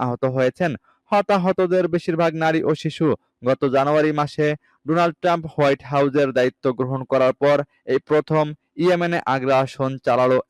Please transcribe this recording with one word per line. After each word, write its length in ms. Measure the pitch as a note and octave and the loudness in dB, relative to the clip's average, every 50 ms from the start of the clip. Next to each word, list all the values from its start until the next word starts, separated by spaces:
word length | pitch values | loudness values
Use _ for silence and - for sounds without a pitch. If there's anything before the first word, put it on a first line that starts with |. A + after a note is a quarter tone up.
| B2+ | -4
আহত 180 | B2 A#2+ - - C3 B2+ | -4 -4 -4 -4 -4 -2
হয়েছেন। 340 | C3+ B2+ B2+ - - F#3 E3 B2 - _ _ _ _ _ _ | 0 0 0 0 -2 -4 -4 -4 -8 _ _ _ _ _ _
হতাহতদের 760 | G#3+ G3+ G3 - G3+ F#3+ F3 F#3 F#3 - F#3 F3 F3+ F#3 F3 E3 | -2 0 0 2 0 0 0 0 0 0 0 0 2 0 0 0
বেশিরভাগ 440 | E3 F3 - - E3 D#3+ E3+ E3 D#3 D#3+ D#3+ | -2 -4 -4 -4 -2 0 0 -2 -2 0 0
নারী 160 | D#3+ D#3+ E3 - C3 | 0 0 0 0 -2
ও 40 | D#3+ | -2
শিশু। 320 | - - D#3 - - D#3+ D3 A2 - _ _ _ _ A#2+ | -2 -4 -6 -4 -2 0 0 0 -2 _ _ _ _ -2
গত 160 | B2 C3+ - D3 C3+ B2 | -2 0 0 0 0 2
জানুয়ারি 380 | C3+ C#3 C#3+ D3+ D#3 D3+ D3+ D3+ | 2 2 2 2 2 2 2 0
মাসে 340 | D3 D3 C#3+ - - D3+ D3+ D3+ - _ _ _ _ _ | -2 -4 -4 -4 -2 -2 -2 -2 -4 _ _ _ _ _
ডোনাল্ড 280 | C3+ D#3+ F3 F3 E3+ D#3+ - | -2 0 0 0 0 -2 -2
ট্রাম্প 240 | - F3+ E3+ E3+ D#3+ D#3 - | -2 -2 -2 -2 -4 -6 -2
হোয়াইট 280 | - C#3+ C#3 C#3 - - B2+ | 0 2 2 2 0 -2 -4
হাউসের 380 | D3 C#3 C#3+ C#3+ C3 D3 C#3+ C3+ B2 | 0 0 0 2 2 0 0 0 2
দায়িত্ব 320 | B2+ B2+ B2+ - _ - C3+ B2 A2+ | 0 0 0 -2 _ -4 -4 -2 -2
গ্রহণ 220 | B2+ B2+ C3+ C3 C3 | -4 -4 -4 -6 -4
করার 300 | - C3+ C3 C3 B2+ B2+ - | -2 0 2 2 2 2 2
পর 160 | C#3+ C#3+ C#3+ C#3 C#3+ - _ _ _ - C3 | 2 2 2 2 0 -4 _ _ _ -4 -2
এই 80 | C#3 - - | -2 -2 0
প্রথম 360 | D3+ D3+ D3 - D#3 D#3 D3+ D3+ D3+ - _ _ _ | 0 0 0 0 0 0 0 -2 -4 -10 _ _ _
ইয়েমেনে 420 | - E3 F3+ F3+ F3 F3 E3+ E3+ E3+ - | -2 0 0 2 2 0 -2 -2 -4 -2
আগ্রাসন 640 | - C3 C3+ B2+ C3+ C3+ C3 C3+ B2+ - - C3+ C3 C3+ B2+ - | -2 -2 -2 0 2 2 2 2 0 -4 -4 -4 -4 -6 -4 -2
চালালো 340 | C3 A#2+ B2 B2+ B2+ C3 B2+ - _ | 0 2 2 2 2 2 0 0 _